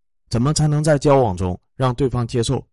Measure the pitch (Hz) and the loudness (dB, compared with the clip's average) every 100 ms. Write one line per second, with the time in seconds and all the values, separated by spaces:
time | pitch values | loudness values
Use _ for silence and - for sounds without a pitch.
0 | _ _ _ 113 127 127 151 147 156 143 | _ _ _ -2 -2 0 0 2 2 2
1 | 147 135 120 90 92 90 _ - 131 120 | 4 4 2 0 -4 -6 _ -4 -4 -2
2 | 135 120 117 123 110 131 - | -2 -2 -2 -2 -2 -4 -6